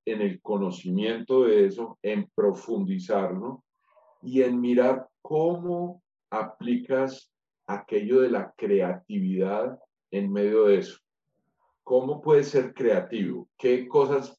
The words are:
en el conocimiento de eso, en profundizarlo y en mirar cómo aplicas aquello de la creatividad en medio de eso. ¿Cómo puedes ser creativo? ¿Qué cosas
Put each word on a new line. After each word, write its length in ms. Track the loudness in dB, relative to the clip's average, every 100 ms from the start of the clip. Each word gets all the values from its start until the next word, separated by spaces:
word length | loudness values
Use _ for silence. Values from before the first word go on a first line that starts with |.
| -6
en 160 | -2
el 180 | -2 -4
conocimiento 1040 | -4 -2 -2 -6 -4 -2 -2 -4 0 2
de 220 | 4 4 4
eso, 320 | 0 -10 -8
en 280 | -4 -4 -4
profundizarlo 1300 | 0 0 0 -6 -4 -4 -6 -2 -2 -2 -6 -8 -12 _ _ _ _ _ _
y 200 | -2 2
en 180 | 2 2
mirar 460 | 2 4 4 0 -6 _
cómo 840 | -4 0 0 -2 -4 -6 -6 -10 _ _ -10
aplicas 1000 | -8 -8 -8 -4 -2 0 0 -2 -6 _ _ _ _ -12
aquello 540 | -10 -4 -4 2 4
de 100 | 4
la 220 | 0 -6 -8
creatividad 1200 | 0 2 2 -4 -6 -4 -2 0 -2 -2 -4 -8 _ _ -8
en 220 | -4 -2
medio 320 | 0 2 4
de 140 | 4 4
eso. 200 | 0 -14 _ _ _ _ _ _ _ _
¿Cómo 380 | 0 0 0 -4
puedes 260 | 4 4 4
ser 240 | -2 -2
creativo? 760 | -2 2 2 0 -4 -4 -6 -12 _
¿Qué 280 | 0 0 2
cosas 480 | 2 2 0 -4